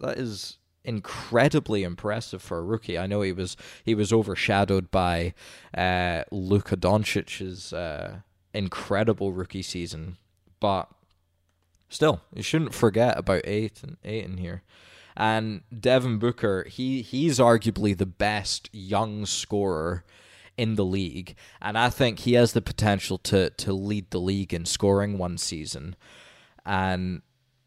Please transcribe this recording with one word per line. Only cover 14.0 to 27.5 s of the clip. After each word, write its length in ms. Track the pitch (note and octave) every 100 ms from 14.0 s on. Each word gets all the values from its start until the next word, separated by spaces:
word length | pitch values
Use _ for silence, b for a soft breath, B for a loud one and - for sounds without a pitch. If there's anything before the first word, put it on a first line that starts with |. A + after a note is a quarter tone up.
Ayton 340 | - A2 F2 F2+
here. 260 | F2 F#2 _ B B B B -
And 460 | A2 A2 A2 G#2 -
Devin 460 | A#2 B2 B2+ B2 A2
Booker, 460 | A#2 - A2 F#2+ -
he, 320 | - B2+ C3+
he's 380 | G#2+ B2+ E3 B2+
arguably 580 | A#2+ A#2 A2+ G2+ G#2 F2+
the 80 |
best 640 | F#2+ - G2+ G#2+ F#2+ - -
young 540 | A2 F#2+ G2+ A2 G#2 G2+
scorer 760 | - - G#2 G2 D#2+ E2 F2 - B B B B -
in 160 | A2
the 100 | G#2+
league, 520 | F#2 G2 F2+ C#2 F2 - B B
and 160 | G#2 G#2+
I 100 | B2
think 300 | - B2 G#2
he 140 | A#2+
has 200 | A#2+ A#2+
the 80 | A#2
potential 580 | - - G#2+ G2+ - F#2
to, 320 | - G2 F2
to 220 | - -
lead 380 | G2 G2 G#2 F#2
the 80 | F#2
league 340 | F2+ G2 F#2+
in 120 | F2
scoring 520 | E2+ - G2+ G2 G#2 G2+
one 220 | F2+ E2
season. 560 | - D#2+ D2 C2+ D#2 F#2+ B B B B B B -
And 560 | F#2+ F#2+ F#2 F#2 F2 - _ _